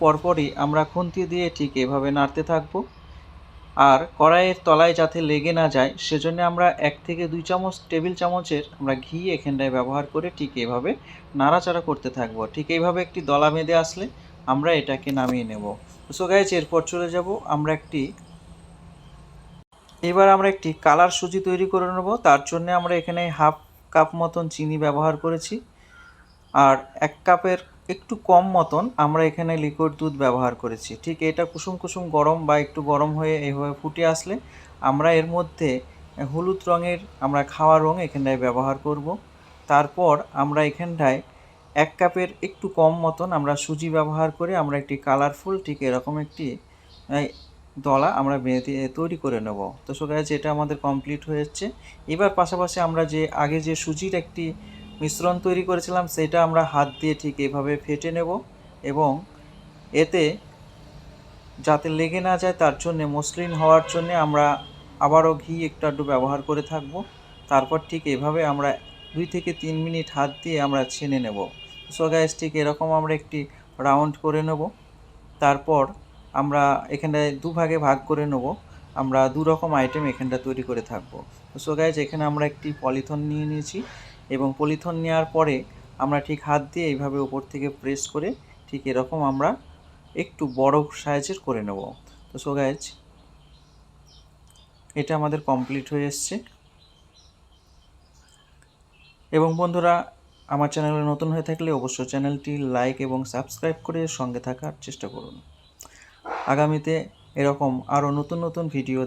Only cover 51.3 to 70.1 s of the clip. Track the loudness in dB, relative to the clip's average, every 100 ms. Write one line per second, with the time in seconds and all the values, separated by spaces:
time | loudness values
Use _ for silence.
51.3 | -4 -4 -6 -10 -10 -20 -14 -6 2 2
52.3 | 2 0 0 -2 0 0 0 0 0 -2
53.3 | 0 0 0 -2 -4 -4 -4 -4 -4 -6
54.3 | -8 -8 -8 -14 -18 -16 -6 -6 0 0
55.3 | 0 0 0 0 -2 0 -2 -2 -2 0
56.3 | 2 4 2 2 2 0 0 -2 -2 -4
57.3 | -4 -4 -2 -2 -4 -4 -4 -4 -2 -2
58.3 | -4 -6 -20 -20 -12 -4 0 2 0 -6
59.3 | -20 -20 -20 -20 -20 -2 2 4 4 2
60.3 | 0 -12 -20 -20 -20 -20 -20 -20 -20 -20
61.3 | -20 -20 -4 2 2 2 -2 0 0 0
62.3 | 0 0 2 2 2 -4 -2 -2 -4 -4
63.3 | -6 -4 2 6 6 6 -4 0 0 2
64.3 | 4 4 2 -4 -20 -14 0 4 6 6
65.3 | 2 -4 -6 -6 -2 -2 -2 0 2 2
66.3 | -2 -2 -4 -4 -6 -8 -12 -12 -16 -20
67.3 | -14 2 2 4 -2 -2 -6 -2 -2 0
68.3 | 0 0 2 0 -2 -8 -20 -12 -8 -6
69.3 | -6 -6 -6 -4 -4 -2 -4 -4